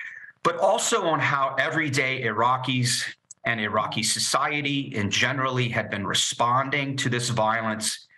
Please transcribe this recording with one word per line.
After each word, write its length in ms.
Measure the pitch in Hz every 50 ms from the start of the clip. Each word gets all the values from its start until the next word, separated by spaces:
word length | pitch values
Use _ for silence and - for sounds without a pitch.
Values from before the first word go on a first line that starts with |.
| - - - - - - - _ _
but 160 | 165 170 170
also 460 | 190 190 208 233 - - 240 214 190
on 160 | 165 156 143
how 340 | 131 135 139 139 135 135 127 127
everyday 640 | 135 160 156 160 156 147 127 143 135 131 131 123 -
Iraqis 800 | 113 107 107 117 123 127 127 127 135 127 127 123 120 - - - - - - _ _ - - -
and 140 | 127 117 107
Iraqi 420 | 110 107 101 107 104 101 - 110 107
society 920 | - - - - - - 131 143 151 151 147 143 143 143 139 135 139 -
in 160 | 107 101 98
generally 580 | - - 120 123 139 139 131 131 127 123 127 120
had 200 | 120 117 104 -
been 160 | 110 101 95
responding 880 | 90 90 - - - - - 120 117 123 131 135 135 143 147 139 139 139
to 120 | 135 - 131
this 220 | 123 120 123 -
violence 760 | 123 113 107 110 113 113 113 110 107 110 107 - - - - _ _